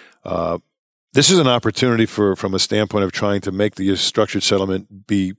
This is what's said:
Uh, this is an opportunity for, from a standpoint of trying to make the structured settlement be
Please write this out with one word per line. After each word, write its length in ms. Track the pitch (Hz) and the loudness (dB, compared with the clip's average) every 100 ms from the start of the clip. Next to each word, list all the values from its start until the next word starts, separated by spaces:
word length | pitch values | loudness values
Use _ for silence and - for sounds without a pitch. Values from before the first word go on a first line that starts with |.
| - _ | -20 _
Uh, 340 | - 87 82 87 _ _ _ _ _ | -8 -4 -4 -6 _ _ _ _ _
this 180 | 135 147 | 0 4
is 80 | 190 | 4
an 80 | 131 | 4
opportunity 580 | 120 113 - 127 117 | 2 0 0 0 2
for, 300 | 110 - 104 | 0 2 0
from 200 | 92 95 | 2 -2
a 40 | 95 | -2
standpoint 460 | - 107 104 104 | -2 0 0 0
of 80 | 98 | -2
trying 280 | - 104 101 | -2 -2 -2
to 120 | 98 | -4
make 240 | 95 104 - | -2 -2 -2
the 180 | 98 | -2
structured 480 | 95 - - 107 101 | 0 0 0 0 0
settlement 640 | - 101 95 95 95 98 - | 0 0 0 -4 -6 -16 -4
be 280 | 101 95 | -2 -2